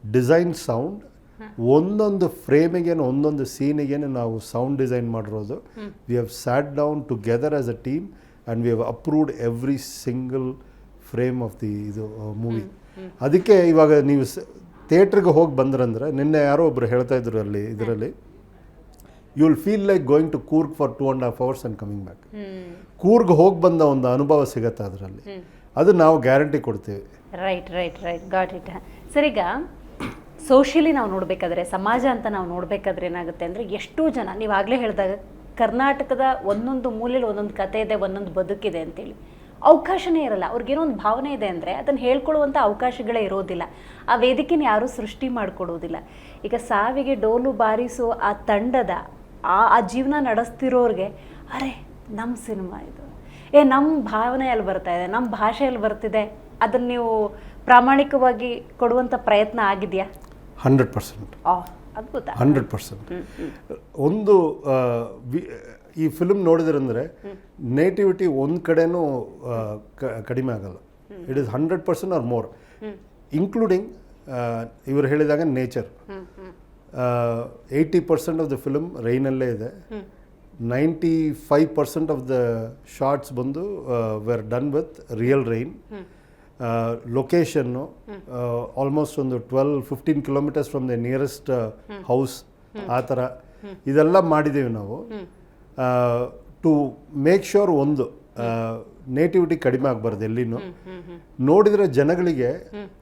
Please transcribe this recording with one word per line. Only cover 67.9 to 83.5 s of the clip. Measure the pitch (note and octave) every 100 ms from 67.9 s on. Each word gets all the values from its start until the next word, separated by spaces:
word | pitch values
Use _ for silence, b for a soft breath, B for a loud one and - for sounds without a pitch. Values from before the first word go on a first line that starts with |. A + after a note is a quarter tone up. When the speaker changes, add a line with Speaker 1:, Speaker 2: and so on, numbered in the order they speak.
| F#3+ G3 F#3 F#3
Speaker 1:
ಒಂದ್ | C3+ C#3 E3+
ಕಡೆನೂ, | E3 D#3+ E3 F3 D#3 C3
ಆ, | G#2+ - B2 A#2 A2 G#2+ - -
ಕ-, | C3 A2+ G#2+
ಕಡಿಮೆ | B2+ C3
ಆಗಲ್ಲ. | A2 F#2+ -
Speaker 2:
ಹ್ಮ್. | _ _ _ G3+ E3+
Speaker 1:
It | C3+
is | A#2+
ಹಂಡ್ರೆಡ್ | B2 D#3+ F3+ D#3+
ಪರ್ಸೆಂಟ್ | D#3+ F#3+ E3+
or |
more. | A#2 A#2+
Speaker 2:
ಹ್ಮ್. | - - - - G#3+ G3 - - -
Speaker 1:
Including, | D3 G3 A3+ A3 F#3 A3 - - - -
ಆ, | B2+ A#2 A#2 A#2 - -
ಇವ್ರು | C#3 C#3
ಹೇಳಿದಾಗ | D3 D3+ D3+
ನೇಚರ್. | E3 B2+ B2 B2 -
Speaker 2:
ಹ್ಮ್, | - - G3 F3+
ಹ್ಮ್. | - F#3 - - - _ -
Speaker 1:
ಆ, | B2 A#2+ A#2 A#2 A#2 - - C3+
ಏಯ್ಟಿ | D#3 F3+
ಪರ್ಸೆಂಟ್ | E3+ D#3 D#3 D#3+
of | D#3
the | C3
film | C#3 C#3 E3 F3+
ರೈನಲ್ಲೇ | A#2 B2+ C3+ C3 B2+
ಇದೆ. | A2 A2+
Speaker 2:
ಹ್ಮ್. | F#3+ - G#3+ F#3+ - - - - - A#2
Speaker 1:
ನೈಂಟಿ | B2 D#3 D#3+ E3+ D#3+ D#3
ಫೈವ್ | C#3+ - D3 D#3+ -
ಪರ್ಸೆಂಟ್ | C#3+ E3 D#3
of | C#3+
the | B2+ B2+ A#2+ A2+ A2+ B2 - -
shots | C3+ C#3+ -
ಬಂದು, | B2+ B2+